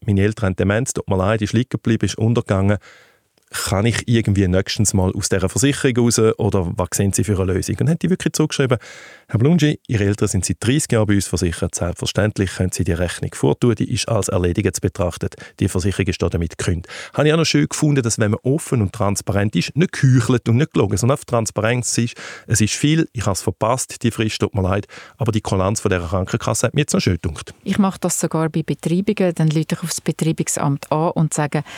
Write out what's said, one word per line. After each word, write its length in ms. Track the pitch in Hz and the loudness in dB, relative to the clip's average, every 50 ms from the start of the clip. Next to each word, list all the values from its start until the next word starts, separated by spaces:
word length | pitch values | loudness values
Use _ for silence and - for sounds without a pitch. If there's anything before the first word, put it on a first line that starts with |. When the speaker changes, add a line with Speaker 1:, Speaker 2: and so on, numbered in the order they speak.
| - | -2
Speaker 1:
meine 180 | 117 101 98 98 | 0 2 4 4
Eltern 240 | 107 110 - - 95 | 2 2 0 -2 -2
haben 80 | 92 - | 0 2
Demenz, 340 | 92 98 101 113 135 - | 2 2 2 0 0 -2
tut 160 | - - - - | -4 -6 -2 -2
mir 80 | 101 | 0
leid, 260 | 95 92 98 113 110 | 0 2 2 2 0
ist 120 | 104 98 - | 0 0 0
liegen 160 | 110 - - | 0 -2 0
geblieben, 360 | - 117 - 113 113 107 - | -4 -4 0 0 0 2 0
ist 120 | 95 - - | -2 -2 0
untergegangen. 600 | 107 113 117 120 - - 104 95 95 98 104 98 _ - - - - _ _ _ _ _ _ _ _ _ - | 0 2 2 0 0 0 0 2 2 2 2 0 _ -10 -20 -20 -20 _ _ _ _ _ _ _ _ _ -10
Kann 320 | - - - 98 95 107 | -8 -4 -2 0 2 2
ich 220 | 120 107 - - - | 2 0 0 0 0
irgendwie 400 | 117 113 104 - 101 98 98 90 | 2 2 2 2 2 2 2 4
nächstens 460 | 90 92 101 - - - 107 - - | 2 2 0 0 -2 0 0 2 2
mal 180 | 98 92 92 | 2 2 2
aus 160 | - - 98 - | 0 -2 -2 0
dieser 220 | - 95 90 95 | 0 0 0 0
Versicherung 560 | - - - 143 139 - - 139 120 117 120 | 0 2 2 2 0 2 0 0 2 4 2
raus 140 | 120 113 - | 2 4 4
oder 520 | 110 110 110 - 117 101 95 98 87 85 - - | 4 2 2 2 0 0 2 0 0 0 -2 -2
was 100 | 90 - - | -4 -4 0
sehen 180 | - 101 98 | 0 0 0
Sie 140 | 90 - 95 | 2 0 0
für 120 | 107 101 90 | 0 0 0
eine 140 | 95 92 | 0 0
Lösung? 240 | 92 92 82 - 101 - | 0 -2 -2 -4 -2 -2
Und 80 | 117 135 | 0 0
haben 100 | 165 165 | 0 0
die 100 | - 170 | 0 -2
wirklich 220 | 185 - - 165 | -2 0 -2 -4
zurückgeschrieben, 460 | - - 156 147 - - 139 120 127 110 - - - - - - - - _ - | 0 0 -2 -2 0 0 0 0 0 -2 -2 -8 -20 -20 -20 -20 -20 -20 _ -2
Herr 80 | - 107 | 0 2
Blungi, 400 | 113 143 175 175 147 151 - - _ - | 4 4 4 4 4 2 0 0 _ -2
Ihre 160 | 127 101 101 | 0 0 2
Eltern 240 | 101 104 - 110 101 | 2 2 0 0 0
sind 160 | - 95 - | 0 0 -2
seit 140 | - 87 - | -2 -4 -4
dreißig 320 | - 110 131 156 - - | 0 0 0 0 0 2
Jahren 160 | 123 113 107 101 | 2 2 2 4
bei 80 | 104 | 2
uns 120 | 101 - - | 2 2 0
versichert. 460 | - 85 98 85 82 - - 82 - | -2 -2 0 -2 -2 -2 -4 -4 -4
Selbstverständlich 800 | - 87 87 85 - - - - - 101 104 - - 101 90 - | -4 -4 -4 -4 -6 -6 -4 -2 0 0 0 0 0 -2 -2 -2
können 200 | - 92 90 - | -2 -2 -2 0
Sie 100 | - 92 | -2 -2
die 80 | 92 | -2
Rechnung 420 | 85 82 90 85 - - - - - | 0 0 -2 -4 -4 -6 -8 -8 -6
vortun, 420 | - - 135 147 - - 120 110 | -2 0 0 2 2 2 0 2
die 140 | - - - 127 | 0 -2 -2 -2
ist 160 | 104 - - | -4 -2 -2
als 180 | 117 104 95 - | 0 -2 0 0
erledigt 540 | - 95 90 90 87 - 98 98 - - | 0 0 0 0 0 2 0 -2 -2 -2
betrachtet. 540 | - 92 - - 95 87 - - - 98 - - - - - - | -4 -4 -2 -2 -4 -4 -2 -4 -8 -8 -8 -10 -20 -16 -6 -2
Die 80 | 101 98 | -2 0
Versicherung 380 | - 92 85 101 90 - 98 85 | 0 0 -2 -2 0 0 -2 -2
ist 140 | 90 - | 0 -2
da 60 | - 87 | -2 -2
damit 300 | - 87 87 80 - - | 0 -2 -4 -4 -4 -4
gekündigt. 360 | - - 90 87 85 - - - - - - | -4 -2 -2 -4 -4 -10 -14 -16 -16 -10 -2
Habe 160 | - 143 151 | 0 2 2
ich 40 | 151 | 4
auch 40 | 165 | 2
noch 80 | 156 | 2
schön 200 | - - 147 147 - | 2 2 2 2 0
gefunden, 320 | - - 151 151 143 139 113 | 0 0 0 2 2 2 2
dass 160 | 117 - - | 0 0 0
wenn 120 | 113 104 | 2 0
man 100 | 104 - - | 0 0 0
offen 380 | 127 135 160 - - - 120 | 0 -2 -2 -2 -2 0 0
und 100 | 104 98 | 0 0
transparent 640 | - - 101 101 98 - - - 92 101 101 107 - | 0 0 0 0 0 -2 -2 -2 0 0 0 0 0
ist, 180 | - - - - 135 | -2 -2 -2 0 0
nicht 160 | 180 - - | 0 0 0
geheuchelt 560 | - - 131 127 131 123 - 131 117 - 113 | 2 2 4 4 4 4 4 2 0 2 2
und 80 | 113 123 | 2 2
nicht 160 | 151 - - | 2 2 2
gelogen, 240 | 156 113 95 104 95 | 0 0 2 0 0
sondern 160 | - 117 143 | 2 0 0
einfach 100 | - - | 0 -2
Transparenz 720 | - 127 117 113 - - - 101 110 123 123 117 - - - | -2 -2 -2 0 0 -2 -2 0 0 0 0 -2 -2 -2 0
ist. 200 | 117 120 - - - - - - - | -2 -2 -4 -8 -16 -16 -16 -14 -6
Es 140 | - 117 - | -2 0 2
ist 140 | 110 104 - | 2 0 0
viel, 340 | - - 147 156 160 160 - - | 0 2 2 4 4 2 0 -2
ich 80 | 120 | -4
habe 100 | 95 107 | -2 -2
es 100 | 95 - | -2 -2
verpasst, 640 | - - 92 - - 110 127 131 - - - - - | -2 -4 -4 0 0 0 0 0 -2 -8 -8 -2 -2
die 80 | 120 | -2
Frist, 260 | - - 113 110 - - | 0 0 -2 -2 0 0
tut 120 | 107 101 - | -2 -2 0
mir 100 | 95 92 | 0 0
leid, 240 | 90 98 104 98 - - - - - - | 0 0 0 -2 -6 -14 -20 -20 -18 -8
aber 160 | - 110 110 | -4 -2 0
die 80 | 107 107 | 0 0
Kulanz 400 | - - 107 95 92 98 113 - | 0 0 0 2 2 2 0 0
von 120 | - 98 | 0 0
dieser 180 | 95 90 87 80 | 0 0 -2 -2
Krankenkasse 580 | 95 92 95 - - 110 - - 110 - - 113 | -2 -2 -2 -2 -4 -4 -2 -2 -2 0 0 0
hat 60 | - | 0
mir 80 | 143 | 0
jetzt 120 | 147 - - | -2 0 0
noch 60 | 190 | 0
schön 140 | - - 92 | 2 2 0
gedunkt. 400 | - - 90 73 - - - - _ - | 0 -2 -6 -6 -6 -12 -16 -18 _ -6
Speaker 2:
Ich 160 | - 190 - | -4 0 2
mache 200 | 196 190 185 - | 2 0 0 -2
das 180 | - 175 - - | -4 -4 -4 -2
sogar 300 | - 165 - 160 160 160 | -4 -2 -2 0 -2 0
bei 140 | - 165 156 | -2 -2 -2
Betreibungen, 720 | - 147 - - 160 165 180 202 - 208 - 196 180 175 | -2 -4 -4 -2 -2 0 0 0 0 0 0 0 0 2
dann 140 | - 160 156 | 2 2 2
rufe 120 | 151 165 | 2 0
ich 160 | 156 - 180 - | -2 -2 -6 -6
auf 100 | - 156 | -6 -6
das 100 | - - | -8 -6
Betreibungsamt 880 | - - 156 - 165 156 160 - 160 - - - - 147 139 143 - - | -4 -4 -4 -2 0 -2 0 -2 -2 -4 -2 -2 0 -2 -2 -2 -2 -2
an 200 | 139 151 160 175 | -2 0 0 0
und 220 | - - 160 151 - | 0 0 0 0 0
sage, 300 | - 147 147 - 151 139 - - | -2 -4 -2 -2 -4 -4 -6 -12